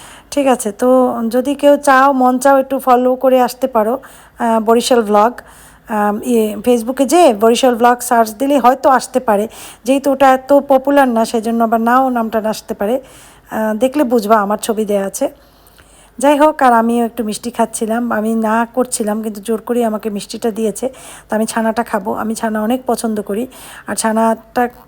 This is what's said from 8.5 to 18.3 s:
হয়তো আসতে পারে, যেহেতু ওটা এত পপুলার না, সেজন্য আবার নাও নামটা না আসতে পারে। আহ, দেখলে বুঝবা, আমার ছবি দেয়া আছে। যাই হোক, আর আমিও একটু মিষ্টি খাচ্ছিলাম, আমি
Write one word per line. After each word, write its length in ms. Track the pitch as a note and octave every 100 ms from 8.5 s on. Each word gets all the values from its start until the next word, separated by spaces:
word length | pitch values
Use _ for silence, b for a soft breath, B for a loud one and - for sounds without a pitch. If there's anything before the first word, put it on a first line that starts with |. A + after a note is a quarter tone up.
| C#4+
হয়তো 300 | A#3+ C4 D#4
আসতে 300 | B3+ - B3+
পারে, 280 | A#3+ G3+ A3 B B B
যেহেতু 280 | A3 C4+ C#4
ওটা 180 | C4+ C4+
এত 240 | C4 C4
পপুলার 540 | C#4+ C#4 C4+ C4+ C#4+ C4
না, 180 | A3+ A3+
সেজন্য 380 | A#3 A3 A#3
আবার 180 | A#3 A3+
নাও 280 | A3+ B3 C4
নামটা 320 | A#3+ A3 A3
না 80 | G#3+
আসতে 240 | G3+ -
পারে। 260 | G#3+ G3+ B3+ - B B B -
আহ, 260 | A3 A3 G#3+
দেখলে 260 | C4 C#4+
বুঝবা, 360 | B3+ B3 G#3 A3
আমার 180 | G3+ G#3+
ছবি 280 | - G#3 G#3
দেয়া 200 | G3+ G3
আছে। 240 | - C#4+ - b b b b b b b -
যাই 180 | C#4 C#4+
হোক, 260 | D#4 D4+
আর 100 | C4
আমিও 320 | A#3 A3+ A#3 A#3
একটু 180 | A#3
মিষ্টি 280 | G#3+ G3+ A#3+
খাচ্ছিলাম, 600 | - A3+ - A3 A3+ A#3+
আমি 240 | A3 A3